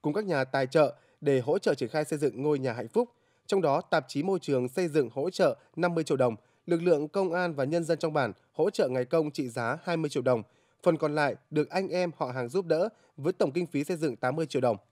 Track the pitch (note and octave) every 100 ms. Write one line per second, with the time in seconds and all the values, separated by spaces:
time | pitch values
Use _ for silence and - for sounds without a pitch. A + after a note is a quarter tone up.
0 | D3+ D3+ G#3 D3+ C3 C#3 C3 D#3+ C#3 -
1 | _ _ D3 C3+ B2 F3 G#3 C#3+ A#2 D#3
2 | D3+ D#3 C#3+ G#2 D3 D3 C3 A#2 A2+ G#3+
3 | A#3+ _ _ _ _ G3 D#3+ C#3+ - E3
4 | C#3 C#3 F3 F#3+ - C3+ B2 D#3 F3 D3+
5 | B2 C3+ D3+ - E3+ A#2+ _ - F3 E3+
6 | D#3 C#3 B2+ G#2+ _ _ - E3+ F3 D3+
7 | D3+ G3 F#3+ E3+ F3+ C#3+ C3+ E3+ D#3+ D#3+
8 | E3 D3+ B2 G2 _ - F3 - D#3 B2+
9 | B2+ E3 D3+ C#3+ C3 A#2 A#2 B2+ - E3+
10 | D3+ C#3 B2+ A#2+ G#2 _ _ _ - D#3+
11 | D#3 D3+ D3 A2 _ D3+ D3 F3+ F#3+ F3+
12 | F3+ - C3+ B2+ A#2+ E3 F3 D#3+ G#3 _
13 | _ - C#3+ F#3+ F3 D3 F3+ C#3 D3 F3
14 | D3+ A#2 B2+ D3+ D#3+ C#3 B2 G#2 _